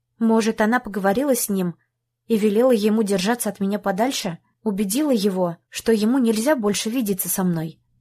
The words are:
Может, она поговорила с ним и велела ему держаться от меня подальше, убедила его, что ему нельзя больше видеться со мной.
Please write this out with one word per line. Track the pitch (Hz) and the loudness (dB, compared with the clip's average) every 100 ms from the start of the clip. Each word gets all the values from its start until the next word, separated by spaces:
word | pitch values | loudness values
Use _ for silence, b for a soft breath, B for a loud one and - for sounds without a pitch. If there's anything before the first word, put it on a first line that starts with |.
| _ - | _ -4
Может, | 226 226 220 220 | 2 2 2 0
она | 214 247 | 0 0
поговорила | 233 202 196 196 294 | -2 -4 0 2 2
с | 240 - | 0 0
ним | 196 180 165 _ _ _ _ - | -2 -2 -6 _ _ _ _ -2
и | 226 | 0
велела | 214 202 254 | 2 4 4
ему | 233 208 214 | 4 2 0
держаться | 208 196 185 240 214 | 0 0 0 -2 -4
от | 196 | -4
меня | 196 208 | -4 -2
подальше, | 202 190 240 269 196 165 _ _ | -2 0 -2 -2 -6 -8 _ _
убедила | 220 196 208 226 302 | -6 -2 -2 0 0
его, | 240 202 185 180 165 _ | 2 0 0 -2 -4 _
что | - - | -6 0
ему | 226 214 269 | 2 2 2
нельзя | 233 220 233 302 | 2 2 0 0
больше | 208 202 220 | 0 -2 -2
видеться | 240 208 196 269 | -2 -2 -2 -4
со | - | -2
мной. | 185 165 160 - _ _ | 0 -2 -4 -10 _ _